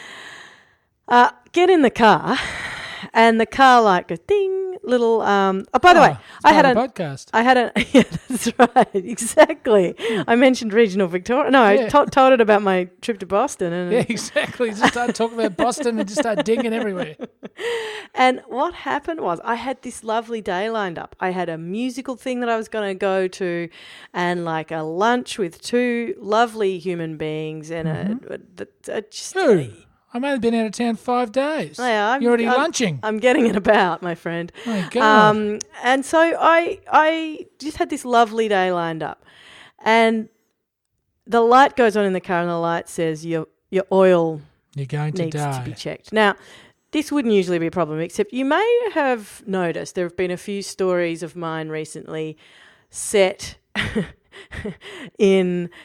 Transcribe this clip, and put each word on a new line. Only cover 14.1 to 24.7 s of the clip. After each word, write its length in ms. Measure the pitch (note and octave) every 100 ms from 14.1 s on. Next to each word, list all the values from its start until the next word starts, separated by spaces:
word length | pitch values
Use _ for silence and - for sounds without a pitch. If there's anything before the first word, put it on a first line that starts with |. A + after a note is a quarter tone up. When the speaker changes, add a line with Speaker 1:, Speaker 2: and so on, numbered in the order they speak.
| A3 - D4 - - A#3
Speaker 2:
Just 140 | G#3 B3+
start 260 | A#3+ A#3+ -
talking 240 | A3+ A#3
about 160 | A3 F3
Boston 420 | B3 B3 B3 A3+
and 80 | G3
just 120 | G#3+
start 240 | A#3+ G#3+ C#4
dinging 260 | A#3 A#3
everywhere. 420 | A3+ G#3+ F#3 D#3 D#3
Speaker 1:
<laughs> 60 | - _ - - A4+ A#4 A4 G#4+ G4 -
And 280 | B3+ B3+ -
what 280 | A#3+ D#4+ F4
happened 460 | C4+ C#4 D4 D#4+
was 180 | G3 E3
I 120 | - A#3
had 260 | A#3+ C4
this 220 | B3 -
lovely 360 | A3 A3+ A3+ A#3
day 300 | G3+ F3+ G#3+
lined 300 | A3+ G3 D#3+
up. 160 | - -
I 120 | F#3
had 180 | F3+ E3+
a 80 | D#3+
musical 580 | E3+ G3+ B3+ B3 B3+ B3
thing 260 | C4+ B3
that 80 | A#3+
I 80 | A3+
was 100 | A3
gonna 260 | A3 G3+
go 340 | F#3+ G3 F#3+ F#3
to 420 | - F#3 E3+ E3+ - - - -
and, 320 | F3 F3 F3+ E3+
like, 240 | D#3+ D#3